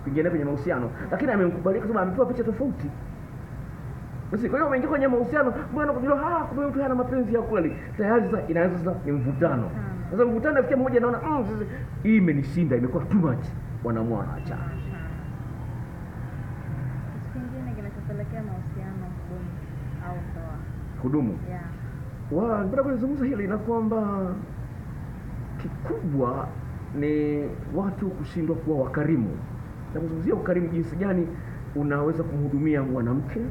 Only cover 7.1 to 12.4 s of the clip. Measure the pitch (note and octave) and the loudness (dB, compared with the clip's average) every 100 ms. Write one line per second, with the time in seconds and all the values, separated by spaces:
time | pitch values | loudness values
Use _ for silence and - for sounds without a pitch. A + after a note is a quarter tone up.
7.1 | C4 A3+ A3+ A3 G#3+ D#3 - - - G3+ | 2 2 2 2 2 2 0 -8 0 4
8.1 | A#3 G3 G3+ - E3 F3+ F3 E3 F3 D3 | 6 4 0 2 4 4 4 0 -2 0
9.1 | C#3+ B2 C#3 E3 C3 G#2 D2+ - - - | 0 2 4 4 4 0 -2 -6 -6 -4
10.1 | F#3+ A#3+ A3+ D4 D4 B3 C4+ C4 B3 A#3+ | 4 4 6 4 4 4 4 4 4 4
11.1 | A#3 D#4 D4+ G#3 A3 G3 - - - G#3 | 2 0 0 0 -2 -4 -6 -6 -2 6
12.1 | A3 F3+ C#3+ | 6 8 4